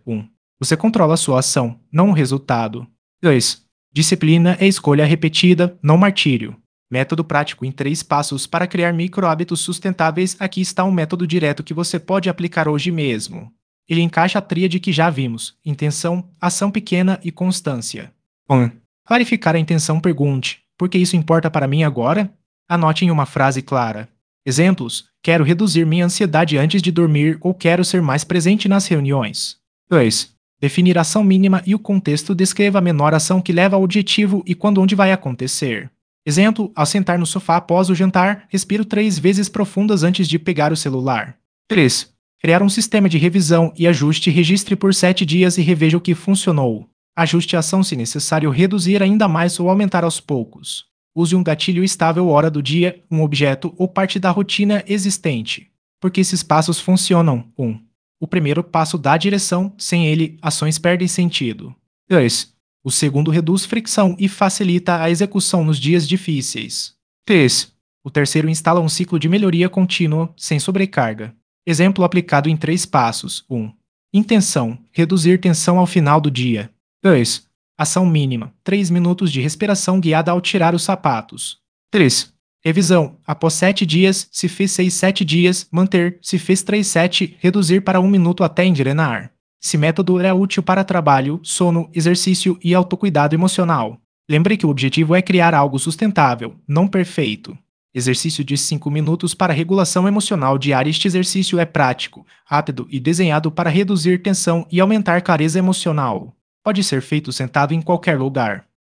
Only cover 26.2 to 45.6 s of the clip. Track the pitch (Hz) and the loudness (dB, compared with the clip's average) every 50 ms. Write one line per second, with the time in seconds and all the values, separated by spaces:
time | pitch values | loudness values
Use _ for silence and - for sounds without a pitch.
26.2 | 214 170 151 156 170 156 151 135 147 160 175 196 160 185 165 170 170 156 151 143 | -2 0 2 0 0 2 2 0 2 2 0 0 0 0 0 2 2 2 2 2
27.2 | 147 160 156 160 - 180 180 180 - 165 170 180 180 - - 180 165 143 131 151 | 2 0 0 -2 -4 -4 -4 -2 0 0 2 2 0 0 0 0 0 0 -2 -2
28.2 | - - 175 180 160 180 208 214 - 190 196 196 196 - 175 151 139 135 139 135 | -2 -2 -2 0 2 2 2 2 2 0 0 0 0 0 0 0 0 0 0 -2
29.2 | 113 104 113 - - - - _ _ _ _ _ _ - 180 156 120 110 110 - | -2 -4 -6 -8 -10 -10 -12 _ _ _ _ _ _ 0 2 4 4 2 0 -2
30.2 | - - _ _ _ _ _ _ 143 143 - 180 180 180 175 170 160 156 - 214 | -6 -8 _ _ _ _ _ _ -4 -2 0 2 2 4 4 2 0 0 0 2
31.2 | 208 190 190 190 196 196 190 185 185 185 208 214 - - 202 190 196 151 147 147 | 2 4 4 4 4 4 2 2 0 0 -2 -2 -2 -2 -2 -2 0 0 -2 -2
32.2 | - - 196 170 190 185 - - 202 202 196 196 180 175 160 143 147 151 160 156 | -2 -2 -2 0 0 0 0 0 0 2 2 2 2 2 2 2 2 2 2 2
33.2 | 156 - 185 185 180 - 170 170 185 196 196 196 190 180 190 214 196 - - 214 | 2 0 0 0 0 0 2 2 2 2 2 2 2 2 0 0 0 0 0 0
34.2 | 208 190 202 190 - 185 175 - - 208 202 190 185 190 208 190 196 190 190 185 | 2 2 0 0 -2 -2 -4 -2 0 0 2 2 2 2 2 2 2 2 2 0
35.2 | - 139 123 - 127 131 - - 151 131 113 101 135 131 _ _ _ _ _ _ | -2 -6 -6 -6 -6 -6 -6 -4 -4 -4 -4 -6 -8 -12 _ _ _ _ _ _
36.2 | - 156 147 180 202 220 220 220 208 - - - 151 - - 202 185 - 175 175 | -6 -2 2 2 2 2 2 0 -4 -4 -4 -2 -2 0 0 0 0 0 0 0
37.2 | 170 - - 190 - - 165 175 175 - 170 180 190 180 185 165 190 185 185 185 | -2 -2 -4 -4 -2 0 0 0 0 0 0 2 2 2 2 2 0 2 2 2
38.2 | 185 196 208 202 - _ - 190 - - 196 214 214 - 208 208 214 214 180 151 | 2 0 0 -4 -6 _ -6 -6 -4 -2 -2 -2 -2 -2 -2 0 0 0 0 0
39.2 | 139 185 202 196 202 - - 214 202 196 - 185 202 214 208 175 156 175 180 - | 2 2 2 2 0 -2 -2 -4 -4 -4 -2 -2 0 0 2 2 2 2 2 0
40.2 | 180 143 156 160 160 190 175 147 147 151 160 156 - 143 131 131 127 135 123 110 | 0 0 -2 -2 -2 -2 -2 0 0 0 0 -2 -4 -4 -4 -2 -2 -2 -2 -2
41.2 | 101 127 - _ _ _ _ _ _ - 220 190 143 123 - - - - _ _ | -4 -8 -12 _ _ _ _ _ _ -2 2 4 4 4 2 0 -6 -10 _ _
42.2 | _ _ _ _ - 160 165 185 202 196 196 226 208 - - 208 196 180 165 151 | _ _ _ _ 0 2 2 4 4 2 0 0 -2 0 0 2 2 2 2 2
43.2 | 165 175 165 196 170 147 170 165 165 160 - - 170 175 170 123 143 151 156 - | 2 2 2 2 2 4 4 4 2 2 0 0 2 2 2 4 2 0 0 0
44.2 | - 180 151 180 170 156 196 196 - - 196 190 196 196 190 - - 180 185 - | 0 2 2 2 4 2 2 0 0 -2 -2 0 0 0 2 2 2 2 2 0
45.2 | 196 147 160 180 180 180 175 185 | 0 0 2 2 2 2 2 2